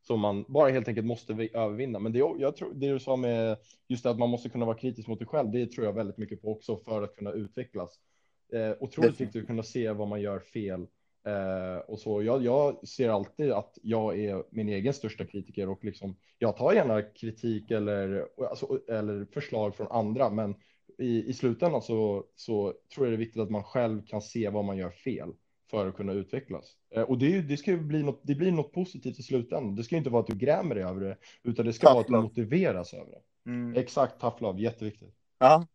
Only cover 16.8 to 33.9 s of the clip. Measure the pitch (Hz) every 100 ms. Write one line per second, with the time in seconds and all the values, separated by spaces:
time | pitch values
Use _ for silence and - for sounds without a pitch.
16.8 | 135 107 104 - 113 113 117 107 110 110
17.8 | 104 101 98 98 - - 127 - - 131
18.8 | - 110 107 101 101 151 - 113 104 -
19.8 | 113 120 107 120 120 104 104 98 _ _
20.8 | - - 123 113 - 123 127 113 175 135
21.8 | - 113 107 98 - - - 104 101 -
22.8 | _ - 127 113 113 113 104 107 98 127
23.8 | 117 110 - 107 - 120 104 104 101 95
24.8 | 90 - 135 110 82 - _ _ _ 110
25.8 | - - 101 98 95 131 131 87 - _
26.8 | _ 110 113 127 139 190 143 143 - 175
27.8 | 151 151 143 135 143 143 185 165 143 180
28.8 | 180 131 131 - - 131 117 - 110 101
29.8 | 117 165 135 117 113 101 127 165 175 107
30.8 | 92 95 98 95 - - 120 117 117 113
31.8 | 151 123 113 117 110 - 110 165 170 92
32.8 | 87 95 - - _ _ 123 120 120 120
33.8 | 127